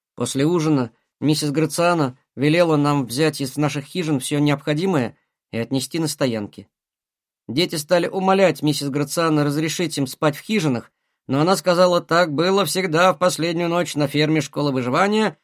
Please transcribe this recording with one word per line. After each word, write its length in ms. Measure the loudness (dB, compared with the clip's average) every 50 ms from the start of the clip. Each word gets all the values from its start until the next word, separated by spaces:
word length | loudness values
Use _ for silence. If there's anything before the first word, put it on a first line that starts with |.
| _ _ _
После 320 | -8 -6 -4 -2 0 0
ужина 460 | 2 2 2 2 2 2 2 0 -2 -6 _ _ _ _ -4
миссис 300 | -2 0 0 0 -2 -2
Грациано 680 | 0 0 -2 -2 0 0 2 2 2 2 0 -2 -4 _ _ _ _
велела 420 | -2 0 2 4 4 4 4 2
нам 300 | 2 2 2 2 0 -2
взять 340 | -2 -2 0 0 0 0 -2
из 160 | -6 -6 -4
наших 280 | -2 -2 -2 -2 -4 -8
хижин 340 | -8 -6 -6 -4 -2 -2 -2
все 180 | -2 -2 -2 0
необходимое 800 | 2 2 0 0 -2 -4 -2 -2 0 0 0 0 -2 -2 -6 _ _ _ _ _ _ _
и 80 | -8 -8
отнести 400 | -6 -4 -4 -4 -4 -4 -6 -4
на 100 | -4 -4
стоянки. 600 | -4 -2 -2 -2 -2 -4 -6 -8 -12 -16 -20 _ _ _ _ _ _ _ _ _ _ _ _ _ _ _ _ -6
Дети 280 | -4 -2 -2 -2 -2
стали 300 | -6 -2 0 2 2 2
умолять 560 | 0 -2 -2 0 2 2 4 4 2 2 0 0
миссис 280 | -2 -2 -2 -2 -4
Грациано 540 | -4 -4 -4 -4 -2 -2 0 2 2 2 2
разрешить 520 | 0 0 -2 -4 -4 -2 -4 -4 -4 -4
им 100 | -4 -4
спать 300 | -4 -4 -2 -2 -2 -2
в 60 | -2 -4
хижинах, 500 | -4 -2 0 0 0 0 -2 -4 -10 _ _ _ _ _ _ _
но 140 | -2 0 2
она 160 | 2 2 2
сказала: 460 | 2 2 2 2 4 4 4 4 2 0
«Так 300 | 2 2 2 2 2 0
было 340 | 0 0 2 2 2 0
всегда 460 | 0 -2 -2 -2 0 2 4 4 4 4
в 60 | 2
последнюю 520 | 0 0 0 0 -2 -2 -2 -2 -2 0
ночь 240 | 0 -2 -2 -2 -2
на 120 | -2 -2
ферме 360 | 0 0 0 0 2 2 0 -2
школы 300 | -2 -4 -4 -2 -2 -2
выживания, 640 | -2 -2 0 0 0 2 2 2 2 0 0 -2 _